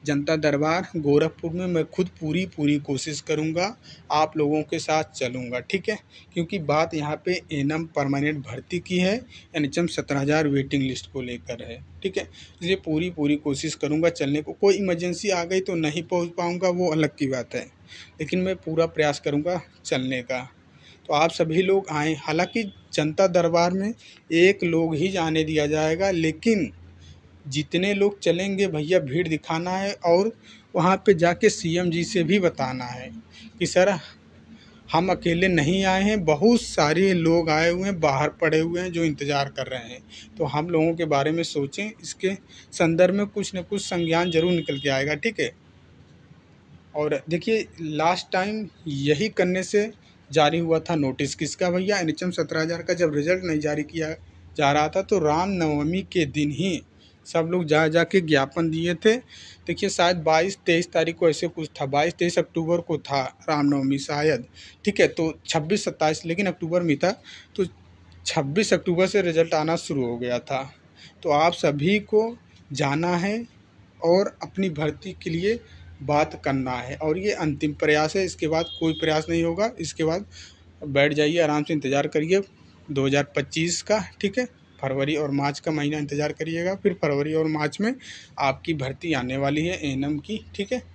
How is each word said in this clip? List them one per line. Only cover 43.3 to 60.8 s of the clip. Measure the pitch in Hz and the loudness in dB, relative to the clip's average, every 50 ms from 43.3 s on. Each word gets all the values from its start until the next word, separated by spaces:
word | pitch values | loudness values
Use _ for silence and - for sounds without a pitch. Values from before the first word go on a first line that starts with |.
| - 208 190 - - | -4 -6 -6 -6 -6
न | 185 | -10
कुछ | 170 - 208 196 | -6 -4 -6 -6
संज्ञान | - - 196 175 170 160 165 165 175 180 | -4 -2 -2 -2 0 2 2 2 2 2
जरूर | 160 160 165 180 | 2 2 2 4
निकल | 180 165 151 - 147 139 | 2 0 0 -2 -6 -2
के | 139 143 | 0 0
आएगा, | 135 135 139 147 151 | 0 2 0 -2 -2
ठीक | 147 - 226 220 - | -2 -4 -4 -2 -2
है। | 147 113 - - - - - - - - - - - - - - - - - - _ - - - _ - - - - - - | -4 -4 -4 -12 -20 -20 -20 -20 -20 -20 -20 -20 -20 -20 -20 -20 -20 -20 -20 -20 _ -20 -20 -20 _ -20 -20 -20 -20 -8 -4
और | 151 151 151 151 135 - 156 | -2 0 0 -2 -4 -2 -4
देखिए | 165 170 - 226 220 220 190 - - - | -4 -2 0 0 0 0 -2 -6 -10 -10
लास्ट | 165 156 156 147 156 170 180 180 - _ | -8 -4 -2 2 2 2 2 0 -4 _
टाइम | - 185 185 208 214 220 208 165 - - - | -2 -2 -2 -2 -4 -6 -8 -10 -14 -12 -8
यही | 160 143 139 139 147 151 147 208 220 | -6 -4 -2 2 2 2 2 2 -2
करने | - - 185 180 185 185 | 0 0 2 2 2 -2
से | 185 - - 208 208 226 233 - - - - - - _ | -2 0 0 0 0 0 -6 -14 -20 -20 -20 -20 -18 _
जारी | 135 160 147 147 151 170 | 2 4 4 4 4 2
हुआ | 170 165 160 160 | 0 2 0 0
था | - - 170 | 0 -2 0
नोटिस | 156 143 131 131 - 147 139 - | 0 0 -2 -2 -2 -4 -4 -4
किसका | - 165 143 - - 185 180 | -6 -6 -6 -4 -2 -2 0
भैया, | 175 180 185 196 208 196 | 0 0 0 0 0 0
एनएचएम | 175 156 151 - 185 180 | 0 -2 -2 -2 -4 -4
सत्रह | 175 - 160 143 - 160 | -2 -2 -4 -2 -2 -2
हज़ार | 160 160 170 165 | -2 -2 -4 -6
का | 165 175 180 | -2 -2 0
जब | 165 180 160 147 | 2 2 2 2
रिजल्ट | 147 143 165 185 185 185 | 0 2 0 0 0 0
नहीं | 175 156 151 | -2 -2 0
जारी | 147 151 151 151 | 0 -2 -2 -2
किया | 151 151 - 160 156 156 165 - - - - - - - - | -4 -6 -6 -6 -6 -6 -6 -10 -14 -20 -20 -20 -20 -12 -2
जा | - 147 139 | 2 2 4
रहा | 143 151 151 156 | 4 4 2 2
था | - 190 | 0 -2
तो | 196 - 220 190 | 0 2 0 2
रामनवमी | 156 151 147 160 185 202 196 180 165 156 151 147 147 156 175 190 | 4 4 2 2 2 0 0 0 0 0 0 0 0 0 -2 -2
के | 185 - - 180 160 139 | -4 -2 0 0 0 0
दिन | 123 151 147 147 | 0 -2 -2 -2
ही | 143 - 180 196 175 135 - _ _ - - - _ _ _ | -2 -2 -2 -2 -2 -4 -8 _ _ -20 -20 -20 _ _ _
सब | - - 165 160 165 | -4 -2 -2 0 0
लोग | 175 185 175 | -2 -2 2
जा, | 147 151 151 160 156 | 4 4 4 4 4
जा | 156 170 165 | 4 2 2
के | 165 - 190 | 4 2 0
ज्ञापन | 170 156 151 139 135 135 - 180 170 160 | 2 4 4 4 2 2 -2 -2 -2 0
दिए | 156 160 165 175 175 | 0 -2 -2 -2 -2
थे। | 165 - 220 226 254 247 - - - - - - - - | 2 4 4 4 4 -2 -12 -20 -20 -20 -20 -20 -14 -8
देखिए | - 170 - 208 196 | -6 -4 -4 -4 -4
शायद | - - 175 175 185 | 2 2 4 4 4
बाईस | 175 151 160 160 160 170 196 190 - _ | 2 2 4 4 4 4 2 -2 -4 _
तेईस | 185 170 165 | 2 2 2